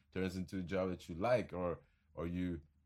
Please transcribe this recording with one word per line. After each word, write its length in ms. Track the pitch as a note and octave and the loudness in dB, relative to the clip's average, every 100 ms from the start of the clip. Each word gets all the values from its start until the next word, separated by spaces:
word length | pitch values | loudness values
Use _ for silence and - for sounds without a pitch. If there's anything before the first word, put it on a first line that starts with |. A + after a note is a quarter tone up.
| _ | _
turns 220 | F#2 F#2+ F#2 | 0 0 0
into 220 | F2+ F#2+ | -4 -4
a 20 | |
job 280 | F2 F#2+ F#2 | 0 0 0
that 180 | F2 - | -2 -6
you 80 | E2 | -2
like, 380 | A2 B2 E2+ | 4 4 2
or, 260 | F2 F2+ D#2+ - _ _ | 0 0 -2 -6 _ _
or 140 | - E2+ | -6 -2
you, 320 | F2+ F2+ E2+ - _ | 0 0 -2 -8 _